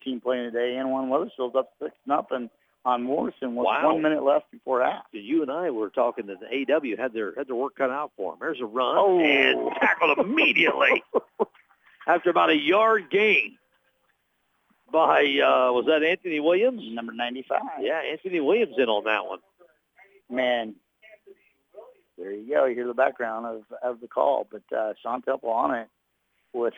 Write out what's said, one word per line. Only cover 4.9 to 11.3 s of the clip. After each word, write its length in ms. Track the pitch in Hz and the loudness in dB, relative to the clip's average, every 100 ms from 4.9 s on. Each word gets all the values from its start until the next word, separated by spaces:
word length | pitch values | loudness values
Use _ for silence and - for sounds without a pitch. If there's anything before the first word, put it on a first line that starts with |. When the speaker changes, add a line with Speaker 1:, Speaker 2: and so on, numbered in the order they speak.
| 196 - | -2 -10
Speaker 2:
You 300 | 107 101 160 | -14 -2 -2
and 80 | 135 | 0
I 200 | 156 175 | -4 -4
were 200 | 113 104 | -4 -2
talking 360 | - 120 117 101 | 0 0 -2 -10
that 140 | 92 | -12
the 60 | 104 | -8
A 100 | 135 | -6
W 320 | 131 156 139 117 | 0 0 0 -4
had 160 | 127 | -4
their, 220 | 110 98 | -4 -6
had 140 | 120 131 | -6 -6
their 80 | 120 | -4
work 180 | 135 | -4
cut 160 | - 131 | -2 -4
out 220 | 135 151 - | -2 -8 -8
for 160 | 90 | -8
'em. 60 | 78 | -6
There's 200 | 151 131 | -8 -6
a 40 | 113 | -6
run 300 | 120 123 170 | -2 0 2
Speaker 1:
Oh. 220 | 196 180 | 4 4
Speaker 2:
and 540 | 151 139 131 123 123 - | 4 4 4 2 -2 0
tackled 400 | 214 - 160 147 | 0 2 2 2
immediately 840 | 185 311 - - - - - - - | 0 2 2 2 2 2 2 2 0
Speaker 1:
<laughs> 960 | - - | -4 -4